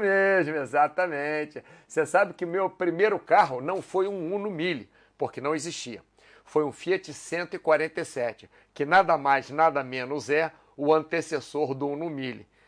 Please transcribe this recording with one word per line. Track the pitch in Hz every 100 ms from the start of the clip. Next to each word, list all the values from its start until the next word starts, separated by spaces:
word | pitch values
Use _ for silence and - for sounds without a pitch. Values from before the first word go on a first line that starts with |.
mesmo, | 202 196 196 190 151 156
exatamente. | 131 147 151 151 185 143 147 151 151 123 - - -
Você | 156 147
sabe | 185 202
que | - 175
meu | 180 190
primeiro | - 175 165 208 202
carro | - 180 165 127
não | 143 190
foi | - 185 190
um | 196 160
Uno | 202 208
Mille, | 165 175 143 101 _ _ -
porque | 131 -
não | 139
existia. | 156 165 - 123 104 _ _ _ -
Foi | - 151
um | 147
Fiat | - 170 185 170
cento | 139 - 170 175
e | 180
quarenta | 165 151 156 -
e |
sete, | 156 135 120 107 - _ _
que | -
nada | 143 180 170 160
mais, | 139 135 123
nada | 147 160 143
menos | 127 131 123 147 110
é | 147 160 - _ -
o | 147
antecessor | 156 156 170 156 143 - 147 143
do | 131 143
Uno | 143 165
Mille, | 143 131 110 104 _